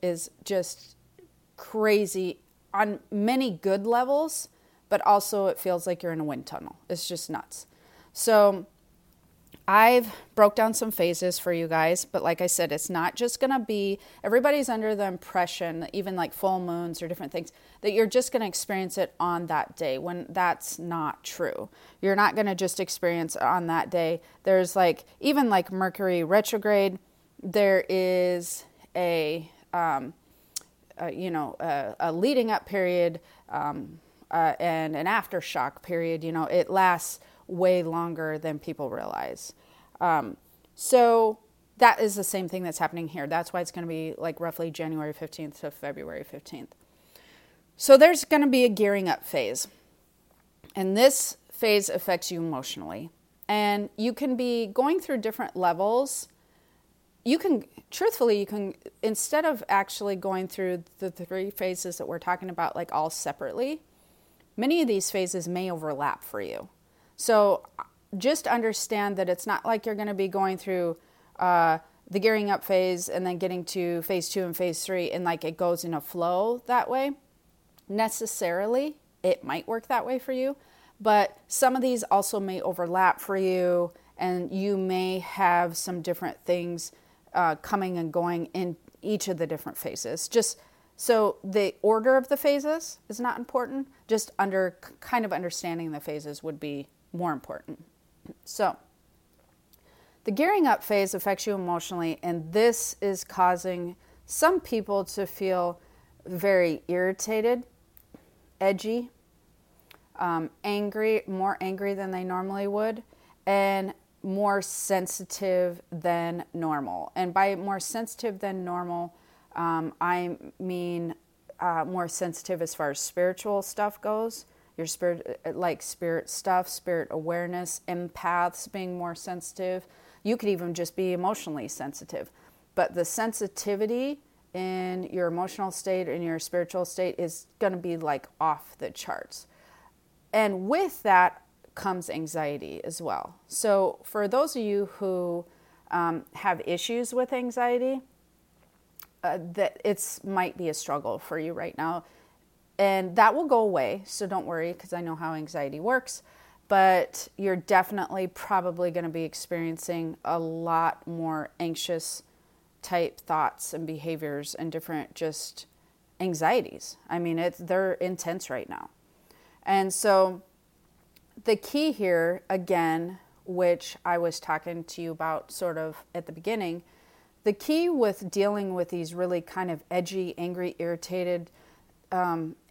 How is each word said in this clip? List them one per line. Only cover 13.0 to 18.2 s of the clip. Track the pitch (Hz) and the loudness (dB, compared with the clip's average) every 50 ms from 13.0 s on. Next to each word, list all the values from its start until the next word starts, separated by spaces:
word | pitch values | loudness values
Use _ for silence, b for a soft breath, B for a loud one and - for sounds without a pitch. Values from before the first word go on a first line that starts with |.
| 165 180 - | 0 0 0
just | - 240 240 - - | 0 -2 -2 0 0
gonna | 269 262 269 262 | 0 2 2 0
be, | 220 - 214 208 196 196 196 196 B B B B B | 0 -2 -2 0 0 0 -2 -4 B B B B B
everybody's | 202 220 247 247 294 294 294 262 247 | 4 4 6 6 6 4 4 2 0
under | 233 220 220 214 214 | -2 0 0 0 0
the | 202 202 | 0 0
impression | 196 180 175 - - - 185 175 175 - - 180 170 160 165 | -2 -4 -6 -12 -4 0 0 0 0 -2 -4 -6 -4 -4 -6
that | 160 - - | -8 -6 -6
even, | 196 185 196 185 | -6 -4 -4 -2
like, | 180 165 - - | -2 -4 -4 -4
full | - - 190 190 185 | -2 0 0 0 0
moons | 180 175 170 175 175 170 165 - | -2 -4 -4 -4 -4 -6 -6 -8
or | 175 160 | -8 -8
different | 175 - 147 139 | -8 -8 -10 -8
things, | - 170 165 - b b b b b b | -8 -8 -8 -8 b b b b b b
that | - 208 202 | -2 0 4
you're | 214 226 202 | 4 2 4
just | - 254 | 4 2